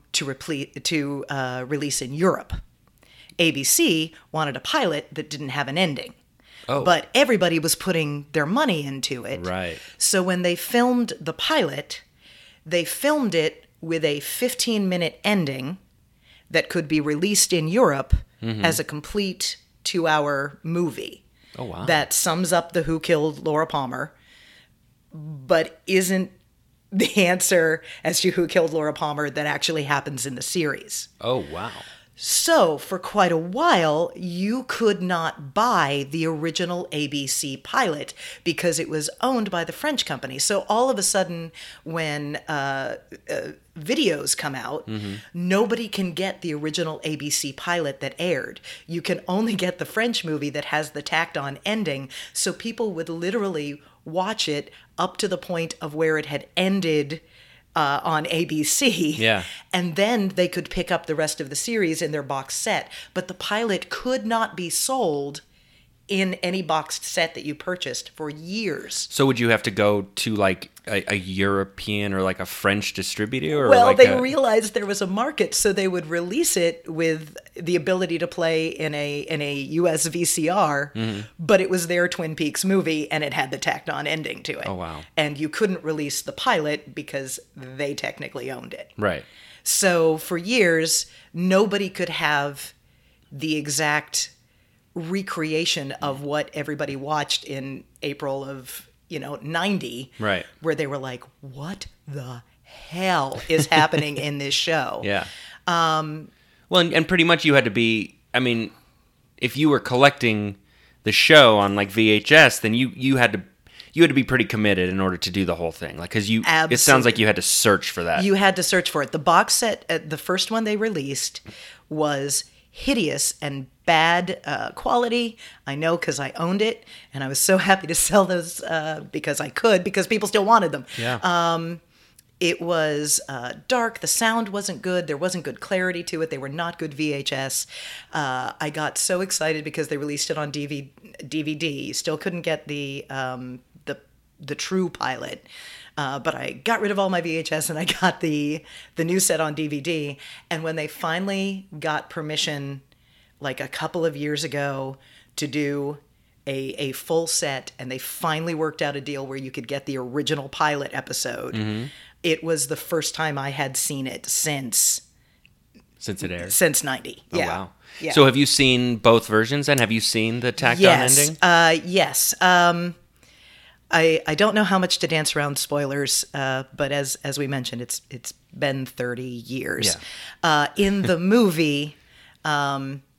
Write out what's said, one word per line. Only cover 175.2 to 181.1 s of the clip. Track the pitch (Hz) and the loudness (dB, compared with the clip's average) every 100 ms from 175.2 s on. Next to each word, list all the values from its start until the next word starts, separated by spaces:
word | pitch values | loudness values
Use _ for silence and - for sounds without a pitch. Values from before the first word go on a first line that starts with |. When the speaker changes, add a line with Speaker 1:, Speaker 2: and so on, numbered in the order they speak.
| 151 | 0
Speaker 1:
around | 151 147 143 | 0 -2 -2
spoilers, | - 147 143 139 139 - - | -2 0 0 -2 0 -2 -2
uh, | 147 135 131 135 - | -4 -2 -2 -4 -4
but | 143 | -2
as, | 143 139 - | -2 -2 -4
as | 143 135 | -6 -4
we | 139 | -4
mentioned, | 139 123 120 | -4 -6 -8
it's, | 123 - - | -8 -10 -10
it's | 131 - - _ - | -14 -14 -16 _ -4
been | 139 135 131 | -4 -2 -6
thirty | - 123 120 | -6 -6 -6
years. | 127 120 113 131 - - 107 - | -8 -10 -8 -6 -4 -2 -2 -2
Speaker 2:
Yeah. | - - - - | -8 -16 -16 -4
Speaker 1:
Uh, | 170 151 143 - | 2 2 2 2
in | 196 202 | 2 2
the | 185 | 2